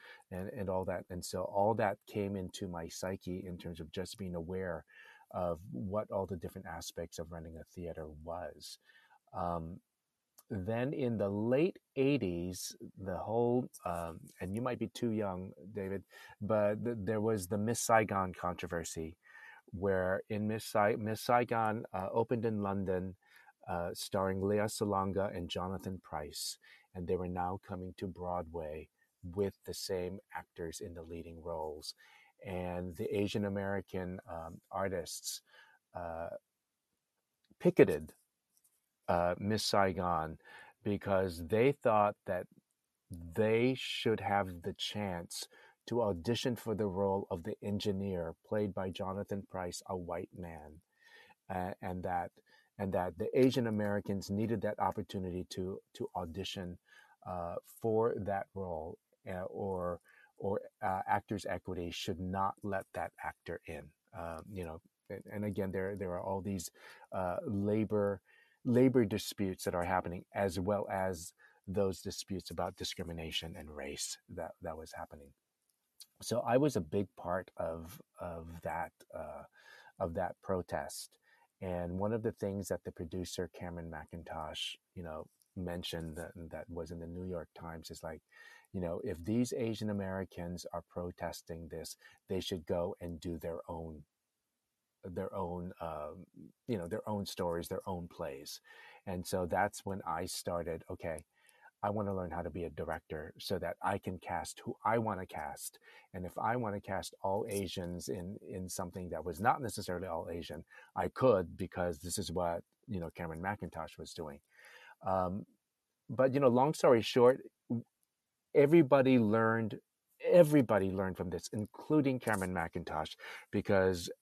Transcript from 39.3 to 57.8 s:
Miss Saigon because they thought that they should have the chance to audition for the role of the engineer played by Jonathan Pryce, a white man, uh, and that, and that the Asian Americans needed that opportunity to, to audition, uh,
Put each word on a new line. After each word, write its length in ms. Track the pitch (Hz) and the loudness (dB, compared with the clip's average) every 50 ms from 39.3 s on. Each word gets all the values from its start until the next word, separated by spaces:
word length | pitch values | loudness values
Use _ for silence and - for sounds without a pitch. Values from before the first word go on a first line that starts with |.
| 90 - | 2 0
Miss 260 | 101 101 110 104 - | 0 0 0 2 2
Saigon 720 | - - 104 98 95 87 92 90 87 87 80 78 80 80 - - - - - - - - _ - | 4 6 6 6 6 4 2 2 2 2 2 0 -2 -6 -10 -14 -18 -18 -18 -20 -20 -14 _ -2
because 600 | 107 101 82 - 101 98 95 95 92 85 82 85 | 0 0 0 2 4 4 4 4 2 0 -4 -2
they 260 | 80 107 107 123 143 | 2 4 6 6 6
thought 420 | 143 - - 123 107 107 104 104 101 _ - | 4 4 4 6 6 8 6 6 4 _ -4
that 200 | - 92 90 95 - - - _ _ _ _ _ _ _ _ _ - 98 82 85 85 82 | -2 -2 -2 -4 -6 -14 -20 _ _ _ _ _ _ _ _ _ -14 -12 -12 -10 -4 2
they 400 | 110 107 110 113 113 123 131 131 | 4 4 6 6 6 6 4 4
should 440 | 127 - - - - - 120 110 104 | 2 -2 -6 -4 0 2 2 2 4
have 280 | 101 101 101 101 98 92 90 85 | 2 4 4 4 4 2 -4 -6
the 120 | 85 101 90 | -6 -6 -6
chance 760 | - - - - 104 104 98 90 87 87 - - - - - - - - - - _ - | -6 -6 -4 -2 -2 -2 -2 -2 -4 -6 -6 -8 -10 -10 -12 -14 -20 -20 -20 -20 _ -6
to 160 | - 117 120 | -2 2 2
audition 520 | 113 104 95 85 80 117 120 - - 135 120 | 4 2 2 2 2 0 0 2 2 0 -2
for 200 | - - 117 107 | -2 -2 -2 0
the 120 | 92 110 | 2 2
role 400 | 101 87 95 101 98 95 98 - - | 0 2 2 4 4 4 2 0 -2
of 120 | 98 85 | -4 -4
the 120 | 82 107 101 - | -4 -6 -8 -4
engineer 720 | - 101 101 98 - 107 95 95 98 98 92 87 82 82 82 _ _ | -2 -2 -2 0 0 0 0 0 0 -2 0 -2 -2 -4 -6 _ _
played 280 | - 107 107 107 101 90 | -2 0 0 2 0 0
by 160 | 101 92 95 | -2 -2 -2
Jonathan 520 | 87 - 98 92 95 101 98 - 104 98 92 - | -2 -2 -4 -2 -2 -2 -2 -4 -4 -6 -6 -6
Pryce, 320 | - 92 90 87 85 - - - | -6 -4 -4 -4 -6 -8 -8 -6
a 80 | 95 | -6
white 320 | 90 87 85 85 85 95 - - | -6 -4 -4 -4 -6 -6 -8 -10
man, 360 | 92 90 85 82 78 73 76 78 82 _ _ _ _ - - - - - - - _ _ - | -12 -10 -10 -12 -12 -14 -16 -18 -20 _ _ _ _ -20 -20 -20 -20 -20 -20 -20 _ _ -4
uh, 220 | 95 92 90 92 - - | -4 -2 -2 -4 -6 -6
and 220 | - 95 90 92 | -6 -6 -4 -4
that, 280 | 87 95 90 87 87 87 _ - _ _ - - _ _ - - | -2 -2 0 0 -2 -4 _ -16 _ _ -20 -20 _ _ -6 -4
and 140 | 101 95 | -2 0
that 240 | 92 95 90 90 82 85 | 2 2 2 0 -2 -4
the 100 | 104 - - 131 | -2 2 6 6
Asian 280 | 127 131 123 135 117 | 6 6 6 4 0
Americans 600 | 113 107 104 104 101 101 104 - - 101 98 90 - | 2 2 2 2 2 2 0 0 -2 -4 -2 -2 -2
needed 320 | 101 101 110 104 117 101 | 0 0 0 0 0 0
that 180 | 95 104 104 - | 0 -2 0 2
opportunity 680 | 101 95 - - 92 - - 101 92 92 87 90 90 - | 0 0 0 -2 -6 -6 -6 -4 -4 -2 -4 -4 -6 -6
to, 300 | - - 92 92 101 113 _ _ - | -6 -4 -4 -4 -6 -8 _ _ -10
to 140 | - 117 - - | -8 -8 -6 -4
audition, 640 | 90 90 82 80 98 92 - - 98 90 87 87 - _ _ - - - _ - _ - | -6 -6 -6 -6 -6 -6 -6 -6 -6 -6 -8 -8 -12 _ _ -20 -20 -20 _ -20 _ -10
uh, 280 | 95 92 90 85 87 87 87 - - - - | -8 -6 -4 -4 -4 -6 -6 -8 -10 -10 -2